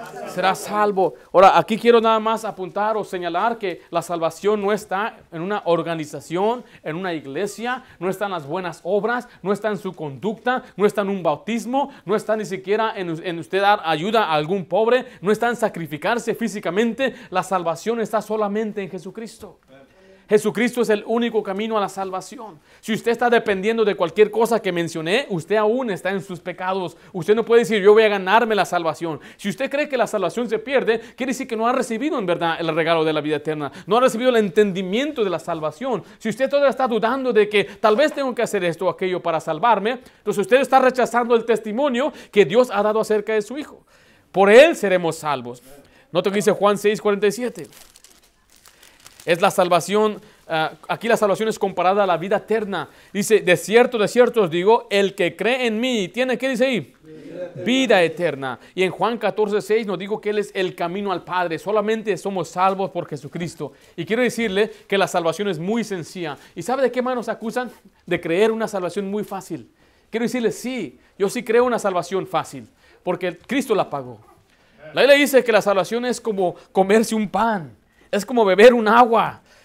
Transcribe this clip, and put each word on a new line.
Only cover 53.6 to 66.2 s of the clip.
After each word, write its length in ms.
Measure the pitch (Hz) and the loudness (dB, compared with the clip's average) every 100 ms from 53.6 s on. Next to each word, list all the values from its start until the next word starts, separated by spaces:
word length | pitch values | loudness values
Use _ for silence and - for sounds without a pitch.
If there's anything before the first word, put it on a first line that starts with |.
| - 226 247 240 | 4 4 4 2
de 100 | 196 | 0
cierto 360 | 240 240 233 | 4 4 4
os 80 | 185 | 0
digo, 360 | 175 185 226 233 | 2 4 4 2
el 240 | 202 196 | 0 0
que 200 | 196 175 | 0 -2
cree 320 | 160 196 254 240 | 0 -2 0 0
en 140 | 214 | -2
mí", 280 | 254 233 180 | -2 -2 -2
¿tiene 280 | 233 254 247 | -2 -2 0
qué 140 | 262 | -2
dice 160 | 240 262 | 0 2
ahí? 280 | 226 131 _ | 0 -6 _
Vida 120 | - | -20
eterna. 500 | - - 175 180 - | -20 -16 -12 -12 -6
Vida 380 | 202 262 262 202 | -2 0 4 4
eterna. 560 | 165 - 170 135 135 117 - | 4 0 -4 -4 -8 -10 -10
Y 80 | - | -2
en 80 | 185 | -2
Juan 260 | - 196 233 | 0 -4 -2
catorce 460 | 208 185 208 208 | -2 -2 -2 -2
seis 240 | - 214 208 | 0 0 0
nos 120 | 180 | -6
dijo 220 | 202 214 | -6 -6
que 80 | 208 | -4
Él 120 | 214 | -4
es 100 | 202 | -4
el 200 | 202 185 | -4 -4
camino 360 | - 170 190 202 | -4 -6 -4 -4
al 140 | 175 | -6
Padre. 340 | 165 180 175 156 | -4 -4 -2 -4
Solamente 600 | 185 214 208 226 214 180 | -2 -2 0 -2 -2 -4
somos 320 | 196 190 160 | -4 -6 -6
salvos 400 | 180 190 196 190 | 0 0 0 -4
por 180 | 175 180 | -6 -8
Jesucristo. 640 | 147 143 170 170 - 143 - _ - | -10 -10 -8 -8 -8 -12 -14 _ -12
Y 80 | |
quiero 160 | 165 220 | -4 0
decirle 500 | 240 226 226 185 214 - - | 0 0 -2 0 -2 -4 -4
que 120 | 196 | 0
la 100 | 180 | 0
salvación 400 | 185 165 160 202 | 0 -2 -2 -4
es 100 | 156 | -4
muy 260 | 175 233 | -2 -4
sencilla. 520 | 214 185 147 185 | -4 -8 -10 -10